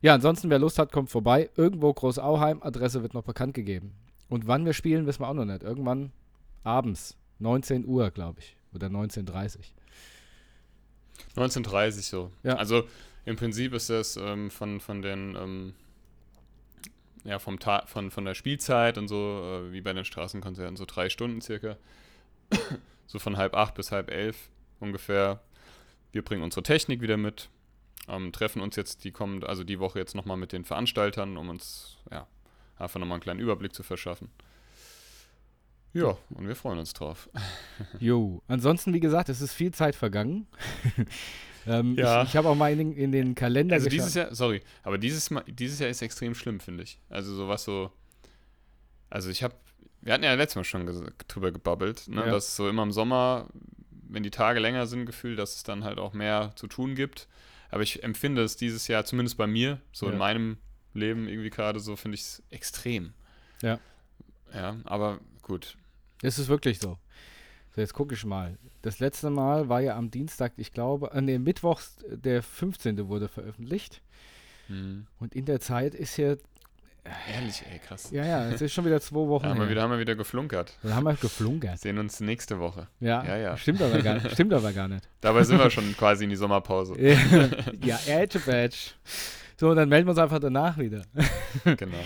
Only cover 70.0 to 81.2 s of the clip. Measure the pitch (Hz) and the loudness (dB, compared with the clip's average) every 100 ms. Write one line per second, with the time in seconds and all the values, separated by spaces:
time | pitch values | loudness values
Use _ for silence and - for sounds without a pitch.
70 | 117 117 156 - 120 - 110 - 120 143 | -4 -4 -8 -4 -4 -4 -10 -4 -2 -2
71 | 139 135 135 127 131 190 170 160 - - | -2 0 2 2 2 2 2 0 -4 -16
72 | - 117 131 123 117 - 185 185 120 104 | -14 -4 0 0 0 -4 -4 -2 -2 -2
73 | 98 104 104 - 98 107 120 185 - - | -2 -4 -4 -8 -14 -14 -6 -6 -6 -20
74 | _ - - - - - - 98 95 98 | _ -20 -20 -20 -20 -20 -12 -8 -8 -10
75 | 107 - 117 127 135 135 - 120 139 - | -14 -12 -10 -6 -2 -2 0 0 0 -4
76 | 156 - 143 143 - _ _ _ - _ | -8 0 2 0 -6 _ _ _ -20 _
77 | - - - 107 120 98 - 87 - 95 | -16 -12 -8 -6 -6 -8 -12 -16 -14 -14
78 | - 143 156 160 117 117 147 - 170 156 | -8 -4 0 0 0 -2 -2 0 2 2
79 | - 147 156 143 98 104 107 110 113 120 | 2 -2 2 2 2 0 2 2 2 2
80 | 113 110 104 123 147 92 87 - 110 113 | 0 0 -2 -4 -2 -4 -4 -6 -2 2
81 | 151 147 | 2 2